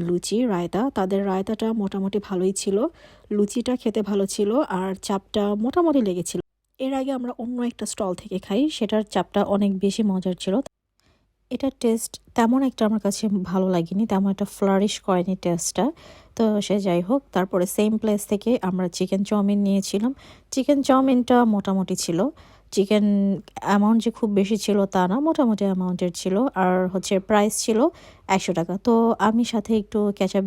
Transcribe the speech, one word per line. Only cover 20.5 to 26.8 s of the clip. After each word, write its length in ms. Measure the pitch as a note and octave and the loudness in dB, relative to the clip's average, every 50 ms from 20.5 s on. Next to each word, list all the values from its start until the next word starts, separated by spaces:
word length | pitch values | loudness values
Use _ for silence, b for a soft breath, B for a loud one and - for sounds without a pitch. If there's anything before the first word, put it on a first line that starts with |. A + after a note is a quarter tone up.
চিকেন 280 | - C4+ B3+ - D4 C#4 C4 | -4 -2 2 2 2 2 4
চাউমিনটা 540 | - C4 C4 C4+ C4+ C4 B3 A#3 - B3 A#3+ A#3+ | 4 4 4 4 4 4 2 4 4 4 4 4
মোটামুটি 500 | A3 G#3 G3+ - G3+ F#3+ F#3+ F#3 E3+ F#3 - - | 4 2 0 0 0 0 0 0 -2 -4 -4 -4
ছিল, 140 | - E3+ E3 G#3 C#4+ - b b b b b b b - | -2 0 0 0 0 -2 b b b b b b b 0
চিকেন 320 | G3+ G3 G3 G#3+ G#3 G#3 G#3 G3+ G3+ G3 G3 G3 - - - - - - D#3 | 0 2 2 2 2 4 4 2 2 2 2 0 -2 -6 -12 -14 -8 -2 0
অ্যামাউন্ট 300 | G3 G3+ G3+ G#3 A3+ A3+ G#3 | 2 4 4 4 4 4 2
যে 60 | A#3 | 0
খুব 180 | A3+ - A#3+ G#3+ G3+ G3 | -2 -2 -2 0 2 2
বেশি 180 | G3+ F#3+ A3+ G3+ - | 2 2 0 -2 0
ছিল 140 | - G3+ G3+ G3 G3 - | 2 2 2 2 2 2
তা 80 | F#3+ F3+ F3+ | 2 2 2
না, 60 | F#3+ C4+ | 2 0
মোটামুটি 440 | D4 D#4+ D#4+ D#4 C#4 A#3 G#3+ G3 G3+ | 0 0 2 2 2 2 2 2 0
অ্যামাউন্টের 480 | G3 F#3+ F#3 F#3 F3+ F3+ F3 F#3 F3+ E3+ - | 0 0 0 -2 -2 -2 -2 -2 -4 -4 -4
ছিল। 160 | - F#3 F#3 G3+ B3+ - - | -4 -2 0 0 0 0 0
আর 200 | F#3+ F#3 F3+ F3+ F#3 | 0 0 2 2 2